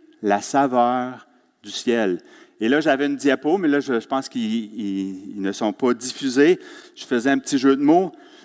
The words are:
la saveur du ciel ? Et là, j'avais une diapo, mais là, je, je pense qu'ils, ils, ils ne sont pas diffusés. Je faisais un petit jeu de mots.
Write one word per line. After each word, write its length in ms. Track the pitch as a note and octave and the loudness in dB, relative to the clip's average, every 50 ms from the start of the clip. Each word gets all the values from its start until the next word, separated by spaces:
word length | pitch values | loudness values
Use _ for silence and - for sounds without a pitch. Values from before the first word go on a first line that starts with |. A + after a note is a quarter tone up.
| _ _ _ _ | _ _ _ _
la 180 | - G#2 G2+ G2+ | -2 0 0 0
saveur 880 | - - - C#3 C#3+ C3+ B2+ B2 A#2+ A#2+ B2+ B2+ B2 B2+ B2+ A#2+ - _ _ _ _ _ _ _ | 0 0 0 0 0 2 2 2 2 2 0 -2 -4 -6 -10 -14 -20 _ _ _ _ _ _ _
du 80 | - G#2 | -16 -12
ciel ? 480 | - - - A#2+ A#2 A#2 A2 F#2+ F2 E2 - - - - - _ _ - | -12 -6 -2 0 0 2 2 0 -2 -4 -6 -14 -20 -20 -20 _ _ -4
Et 80 | G#2 A#2 | 0 0
là, 120 | C3+ D3+ | 2 2
j'avais 260 | D3+ D#3+ C3+ C3 C#3+ | 2 2 0 0 0
une 80 | C#3+ C#3+ | -2 -2
diapo, 420 | B2+ B2+ C#3 C3 B2+ - D3+ F3 | 0 0 0 0 2 0 0 0
mais 120 | G3+ F3+ D3+ | 0 2 0
là, 100 | C#3+ C#3+ | 0 0
je, 220 | C3 C3+ B2 A2+ | 0 -2 -2 -4
je 80 | A2 - | -2 -4
pense 200 | C3+ C3+ C3+ - | -4 -6 -4 -6
qu'ils, 140 | - B2+ | -6 -4
ils, 920 | A2+ G#2+ A2 A#2 A2 G#2 A2 A2+ G#2 G2 G2 G2 F#2+ G2 G2 F#2+ G2+ - - | -2 -2 -2 -4 -4 -6 -8 -8 -6 -4 -4 -4 -4 -6 -8 -12 -14 -14 -10
ils 40 | G#2 | -6
ne 120 | F#2+ F#2+ | -6 -6
sont 200 | G2 - A#2 G#2+ | -4 -4 -4 -4
pas 220 | G2 - C3+ B2 B2 | -2 0 0 0 0
diffusés. 640 | A2+ B2 B2+ - - C#3+ C3+ A#2+ C3+ C#3+ E3 F3+ - - - - - - - _ | -2 -4 -8 -8 -6 -6 0 2 4 4 4 4 2 -2 -12 -20 -20 -20 -20 _
Je 80 | - - | -18 -6
faisais 260 | - B2+ A#2+ A2+ C#3 | -4 -2 0 0 0
un 80 | C#3 C3+ | 0 0
petit 180 | - - D3 | 0 -2 -2
jeu 200 | C3 B2 C#3 C3+ | 2 4 4 4
de 60 | C3+ | 4
mots. 280 | D3 C#3+ D#3+ F3+ F#3+ E3+ - - - - - - | 4 4 4 4 2 0 -6 -12 -20 -20 -20 -20